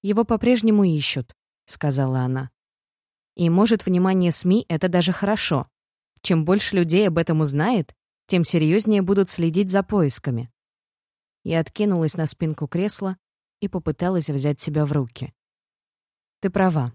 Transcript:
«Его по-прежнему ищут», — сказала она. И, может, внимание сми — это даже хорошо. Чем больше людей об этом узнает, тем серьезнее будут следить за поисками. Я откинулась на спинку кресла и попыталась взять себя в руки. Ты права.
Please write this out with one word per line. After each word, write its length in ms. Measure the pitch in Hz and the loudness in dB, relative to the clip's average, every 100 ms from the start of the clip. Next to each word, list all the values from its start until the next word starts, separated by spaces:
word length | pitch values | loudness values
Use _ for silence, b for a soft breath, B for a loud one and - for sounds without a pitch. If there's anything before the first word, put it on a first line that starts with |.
«Его 220 | 196 202 | 0 0
по-прежнему 600 | 226 220 233 247 220 208 | 2 0 2 2 4 4
ищут», — 500 | 196 156 143 139 120 _ _ _ | 4 2 -2 -6 -8 _ _ _
сказала 560 | - - 147 135 131 131 | -20 -4 -2 0 0 0
она. 300 | 127 131 131 _ _ _ _ _ _ _ _ - | -2 -4 -8 _ _ _ _ _ _ _ _ -2
И, 100 | 170 | 2
может, 360 | 175 214 220 - | 4 4 2 0
внимание 460 | 180 185 190 175 | 0 2 2 2
сми — 340 | 156 180 202 - | 0 2 0 0
это 200 | 160 185 | -2 0
даже 240 | 175 170 | 0 0
хорошо. 560 | 180 202 214 - 143 - _ _ _ _ _ | -2 -2 -2 -2 -2 -4 _ _ _ _ _
Чем 220 | - 165 | -2 0
больше 300 | 156 202 - | 2 0 2
людей 320 | 196 170 180 208 | 0 2 2 2
об 120 | 165 | 0
этом 220 | 160 156 | 0 0
узнает, 540 | 156 143 180 240 151 _ _ _ _ | 0 0 0 0 -2 _ _ _ _
тем 180 | 185 | 0
серьезнее 580 | 160 170 156 196 214 208 | 2 2 2 2 2 0
будут 280 | 180 202 185 | 2 2 2
следить 400 | - 165 165 196 | 0 0 0 0
за 120 | 190 | 0
поисками. 680 | 190 208 147 - - 117 117 _ _ _ _ _ _ _ _ _ | 0 0 0 0 -4 -6 -8 _ _ _ _ _ _ _ _ _
Я 160 | - 165 | -4 -2
откинулась 560 | 160 - 208 180 156 175 | -4 -2 0 0 0 -2
на 100 | 156 | -6
спинку 400 | - 160 156 147 | -4 -6 -4 -6
кресла 500 | 170 208 - 190 185 _ _ _ _ | -4 -4 -4 -6 -8 _ _ _ _
и 80 | 196 | -8
попыталась 600 | 185 156 147 175 190 156 | -6 -6 -4 -2 -2 -2
взять 300 | 139 143 143 | -2 -2 -2
себя 240 | - 151 | -2 -2
в 80 | 151 | 0
руки. 400 | 143 123 - 110 _ _ _ _ _ _ _ _ _ _ _ | -2 -4 -8 -14 _ _ _ _ _ _ _ _ _ _ _
Ты 100 | 196 | -4
права. 420 | 190 190 156 120 | 0 2 2 -2